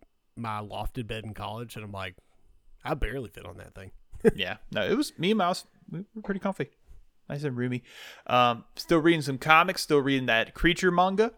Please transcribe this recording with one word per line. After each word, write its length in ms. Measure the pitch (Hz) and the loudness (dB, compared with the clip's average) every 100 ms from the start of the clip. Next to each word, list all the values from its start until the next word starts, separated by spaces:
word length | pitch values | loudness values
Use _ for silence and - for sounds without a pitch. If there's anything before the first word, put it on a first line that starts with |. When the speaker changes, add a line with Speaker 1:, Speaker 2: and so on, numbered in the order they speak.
| _ _ _ - | _ _ _ -10
Speaker 1:
my 240 | 113 107 | -6 -6
lofted 460 | 104 104 107 - 107 | -6 -6 -6 -6 -8
bed 180 | 113 110 | -8 -8
in 80 | |
college, 420 | 101 101 107 120 - | -8 -8 -8 -10 -12
and 80 | |
I'm 80 | 107 | -12
like, 240 | 98 95 92 _ _ _ _ _ - 127 | -10 -10 -12 _ _ _ _ _ -12 -6
I 80 | |
barely 360 | 151 104 135 117 | -4 -2 -4 -8
fit 160 | - 95 | -12 -16
on 120 | 95 | -16
that 180 | - - | -18 -18
thing. 160 | 98 - _ - | -18 -20 _ 0
<laughs> 120 | 226 - | 4 4
Speaker 2:
Yeah, 220 | 92 - - | 0 -6 -6
no, 120 | - 95 | -2 0
it 100 | 214 | 0
was 220 | 302 - | -2 -2
me 120 | 175 | 0
and 60 | 214 | 2
Miles. 280 | 180 165 - _ - | 2 -2 -6 _ -14
We 140 | 160 202 220 | -12 -12 -10
were 60 | |
pretty 180 | 208 196 | -8 -4
comfy, 280 | 202 185 143 _ - - - _ - | -4 -4 -8 _ -20 -20 -20 _ -12
nice 140 | 143 | -8
and 120 | 147 123 | -6 -4
roomy. 280 | 123 123 - - - - - | -4 -4 -8 -18 -20 -14 0
Um, 360 | 123 123 117 - - | 4 4 2 -6 -10
still 240 | - 170 | 2 4
reading 220 | 156 165 | 6 4
some 160 | 139 131 | 0 -2
comics. 440 | 151 160 180 185 | 4 6 4 0
Still 180 | - 147 | 2 2
reading 260 | 135 135 127 | 4 0 2
that 280 | 113 110 | 2 2
Creature 380 | - 165 175 185 | 0 2 2 2
manga 400 | 175 185 196 233 | 4 4 4 0